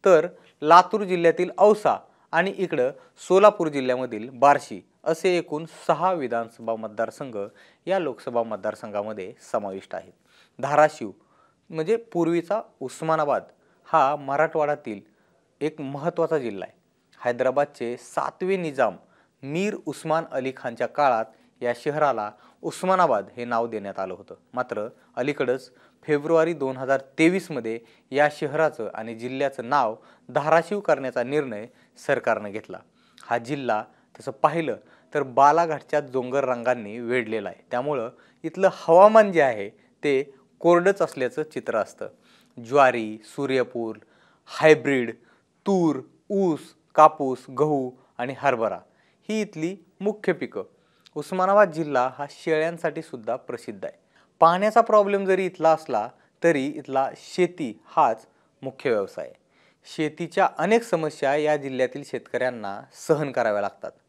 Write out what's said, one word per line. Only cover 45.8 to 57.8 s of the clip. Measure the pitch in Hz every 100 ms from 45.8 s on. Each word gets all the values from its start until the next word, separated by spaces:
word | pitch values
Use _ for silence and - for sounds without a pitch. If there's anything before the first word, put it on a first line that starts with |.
| 165 131 - _ _
ऊस, | 202 185 151 - _ _ -
कापूस, | 156 156 135 127 - 127
गहू | 151 143 127 127 _ -
आणि | 123 127
हरभरा | 139 120 107 90 _ _ _ _ -
ही | 214
इथली | 208 160 165 190 _ _
मुख्य | 202 208 -
पिकं. | 170 127 104 92 _ _ _ _ 151
उस्मानाबाद | 147 185 185 202 196
जिल्हा | 156 151 131 127 131
हा | 143
शेळ्यांसाठी | - - 156 160 170 165 151
सुद्धा | 156 123 110 123
प्रसिद्ध | - 127 - 101 71
आहे. | _ _ _ _ _
पाण्याचा | 165 180 214 220
प्रॉब्लेम | 226 214 196 202 190
जरी | 185 185
इथला | 175 160
असला | 156 - 113 113 _ _ _
तरी | 170 147 135
इथला | - 139 131 131 -
शेती | - - 175 175 135 104